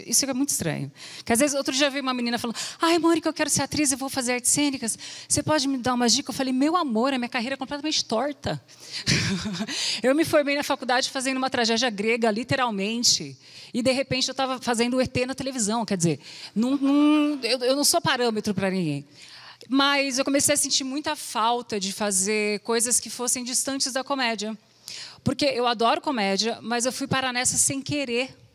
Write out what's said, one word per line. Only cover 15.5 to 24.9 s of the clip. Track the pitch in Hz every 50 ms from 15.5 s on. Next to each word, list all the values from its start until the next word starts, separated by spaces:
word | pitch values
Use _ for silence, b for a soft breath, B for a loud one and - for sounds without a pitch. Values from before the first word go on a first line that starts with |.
| 254 269 214 196 220 240 220
quer | - 202
dizer, | 180 165 170 147 131 B B B B B B B
não, | 202 233 254 277
não, | 285 269 269 277 294 294 294 302 302 294 294 302 269
eu, | 247 220 247 254
eu | 247 247 269
não | 285 285
sou | - - 339
parâmetro | - 330 277 247 247 240 220 214 202 214 202
pra | 185 196 190
ninguém. | 185 190 175 151 143 143 143 B B B B B B B B B B B B -
Mas | 254 269 277 285 285 277 277 277 247 254
eu | 269
comecei | 285 277 285 - - 285
a |
sentir | 285 - 277 - - 277
muita | 262 262 302 302 320 302
falta | - - - - 240 214 233 240 240 240 - 220 208
de | 185 196
fazer | 196 - 214 202 196 185 190 202 214 214 208 208 208 196
coisas | - - 226 233 233 254 226 -
que | - 233
fossem | - - 247 247 - 254
distantes | 247 240 254 226 - 277 269 277 - 285
da | 233 262 262
comédia. | - 277 262 254 233 226 196 202 220 220 - _ B B B B B